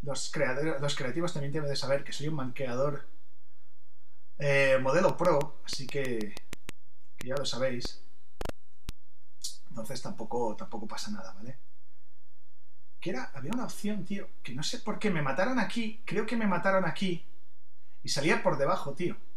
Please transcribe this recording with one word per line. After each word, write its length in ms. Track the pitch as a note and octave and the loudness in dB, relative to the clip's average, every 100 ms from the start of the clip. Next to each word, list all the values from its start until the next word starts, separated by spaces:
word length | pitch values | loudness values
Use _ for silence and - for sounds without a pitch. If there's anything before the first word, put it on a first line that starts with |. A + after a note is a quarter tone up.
los 300 | C#3+ C3 - | 0 0 0
creadores, 480 | D#3+ C3+ B2+ D#3 D#3+ | 0 0 2 0 0
los 140 | C#3+ | 0
creativos 400 | - C3+ D#3+ E3+ | 0 0 0 0
también 180 | E3 C#3 | 0 0
deben 160 | D3 D3 | 0 0
de 80 | C#3 | 0
saber 260 | C#3+ C#3 | 2 0
que 120 | C#3+ | 0
soy 140 | - D3 | 0 0
un 80 | D#3 | 0
manqueador, 680 | B2+ B2 C3 A#2+ C#3+ C#3 - - - - - - - - - - - - - - | -2 0 0 2 2 2 0 -2 -2 -2 -2 -2 -2 -2 -2 -2 -2 -2 -2 0
eh, 400 | D3 C#3 C3+ C3+ | 2 4 4 4
modelo 380 | C3 D#3+ G3 - | 4 4 4 4
pro, 420 | F3+ D3+ D3 - - | 4 4 2 0 -2
así 200 | - C3 | -2 -2
que, 480 | C#3 C3 A#2 G#2 - - - - - - - - - | -2 0 0 0 -2 -2 -2 -2 -2 -2 -2 -2 -2
que 100 | B2 | -2
ya 60 | C#3 | -2
lo 80 | |
sabéis. 580 | C3+ A#2+ C3 B2 - - - - - - - - - - - - - - - - - - - | -2 0 0 0 0 0 0 0 -2 0 0 0 0 -2 -2 0 0 0 0 0 0 0 0
Entonces 320 | C#3+ - C3 | 0 0 0
tampoco, 560 | - F#2+ A2 A#2+ A2+ G2+ | 0 -2 0 0 0 0
tampoco 320 | G2+ A2+ G#2+ | -2 -2 -2
pasa 220 | - - | -2 0
nada, 240 | G#2 - | 0 -2
¿vale? 240 | - A2+ - - - - - - - - - - - - - - - | -2 -2 -2 -2 -2 -2 -2 -2 -2 -2 -2 -2 -2 -2 -2 -2 -2
Que 80 | E3+ | 0
era, 220 | A#3+ B3 | 0 -2
había 180 | C#3 B2+ | -2 -2
una 100 | A#3+ | 0
opción, 400 | A3+ - G#3 G#3 | 0 0 0 0
tío, 240 | D#3+ G3+ G3+ - | 0 -2 -2 -2
que 120 | - | -2
no 80 | A#2+ | -2
sé 160 | D#3 B3 | -2 -2
por 200 | - G3 | -2 0
qué 120 | G#3 | 0
me 120 | E3+ | 2
mataron 360 | C#3+ C3+ G3+ B3+ | 0 2 2 2
aquí, 440 | G3 A#3 A3 - | 0 0 0 -2
creo 220 | - E3+ A3 | -2 0 0
que 100 | A#3+ | 2
me 100 | G#3+ | 2
mataron 380 | F3 G3 F#3+ | 2 4 2
aquí 400 | F3+ D3+ G3 E3+ - - - - - - - - | 2 0 0 0 0 -2 0 -2 -2 -2 -2 0
y 80 | - | 0
salía 320 | - C#3+ F#3 | 0 2 4
por 160 | F#3+ C#3 | 2 2
debajo, 340 | C#3 C#3 C#3+ | 2 2 0
tío. 240 | C#3 F3 G#2 - | 0 0 0 -2